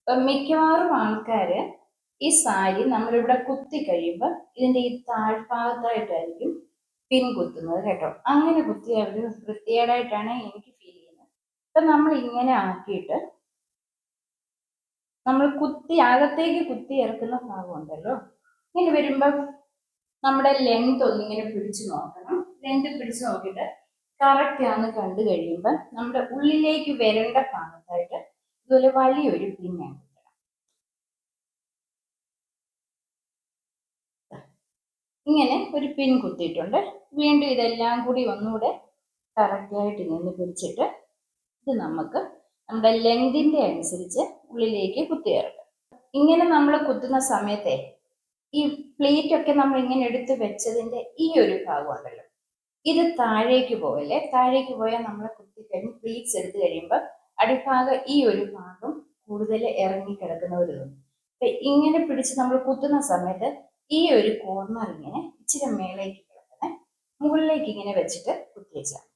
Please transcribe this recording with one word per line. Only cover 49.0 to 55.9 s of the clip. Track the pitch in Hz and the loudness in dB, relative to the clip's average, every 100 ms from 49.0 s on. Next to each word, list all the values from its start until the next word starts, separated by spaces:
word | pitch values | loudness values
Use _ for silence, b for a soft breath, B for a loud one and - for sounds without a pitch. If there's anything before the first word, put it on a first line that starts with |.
| 285 294 302 320 | 4 4 4 0
ഒക്കെ | 302 285 | 2 2
നമ്മൾ | 277 262 | 4 2
ഇങ്ങനെ | 247 262 240 | 0 0 0
എടുത്ത് | 247 240 262 | -2 -2 -2
വെച്ചതിന്റെ | 214 - 233 226 226 240 - - | -2 -4 -4 -2 -4 -8 -10 -2
ഈ | 320 320 | 2 6
ഒരു | 196 190 180 | 4 2 -2
ഭാഗം | 147 147 127 | -4 -4 -8
ഉണ്ടല്ലോ, | - - - _ _ _ _ _ 302 | -12 -18 -20 _ _ _ _ _ 0
ഇത് | 320 339 330 | 4 2 2
താഴേക്ക് | 233 214 226 254 254 226 | 2 2 4 4 4 -2
പോകല്ലേ. | 151 135 143 277 302 | -2 -2 -2 -4 0
താഴേക്ക് | 254 254 262 262 233 | 2 4 2 0 -4
പോയാൽ | 220 233 226 | -2 -2 -6
നമ്മൾ | 208 220 - | -10 -12 -12
കുത്തിക്കഴിഞ്ഞ് | - - 220 180 214 | -20 -20 -10 -8 -8